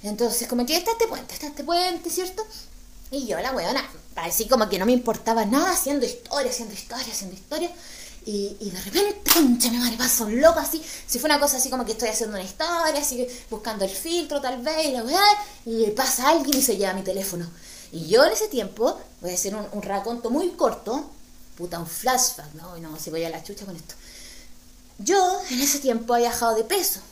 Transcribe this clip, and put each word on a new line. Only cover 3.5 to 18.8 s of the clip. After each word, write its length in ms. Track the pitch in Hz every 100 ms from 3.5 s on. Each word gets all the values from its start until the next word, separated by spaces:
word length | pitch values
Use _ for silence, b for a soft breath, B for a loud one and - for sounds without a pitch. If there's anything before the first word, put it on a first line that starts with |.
weona, 360 | 254 175 262 - - - -
así 300 | 165 - 214
como 220 | 247 214
que 100 | 185
no 60 |
me 80 | 196
importaba 540 | 247 233 214 - 226 202
nada, 260 | 269 359
haciendo 320 | 349 277 285
historia, 460 | 240 - - 285 254
haciendo 240 | - 220
historia, 380 | - - 240 247
haciendo 200 | 202 190
historia. 360 | 190 - 311 339 B B B B B -
Y, 320 | 208 202 -
y 100 | 202
de 100 | 185
repente, 480 | 196 320 403 403 -
concha 380 | 339 277 240 240
mi 80 | 240
madre, 180 | 240 226
pasa 280 | 247 -
un 140 | 214 233
loco 200 | 311 330
así. 240 | 285 320 B B B
Si 120 | 247
fue 120 | 302
una 100 | 285
cosa 160 | 285 269
así 140 | 262
como 160 | 240 233
que 60 |
estoy 180 | 220 233
haciendo 260 | 214 220 202
una 80 |
historia, 560 | 190 - 320 339 320 285
así 160 | 285 247
que 280 | 247 - -
buscando 380 | 214 - 208 190
el 40 |
filtro 480 | - 330 349 294 294
tal 180 | 269 254
vez, 260 | 254 311 311
y 60 |
la 100 | 254
weá, 220 | 226 349 415 415 B B
y 220 | 233 226 214
pasa 360 | - 262 - 262
alguien 300 | 330 269 277
y 40 |
se 140 | - 190
lleva 160 | 196
mi 80 | 190
teléfono. 480 | 185 190 190 175 170 B B B B
Y 160 | 170 156
yo 160 | 220
en 80 | 311
ese 160 | 440 427
tiempo, 500 | 262 190 -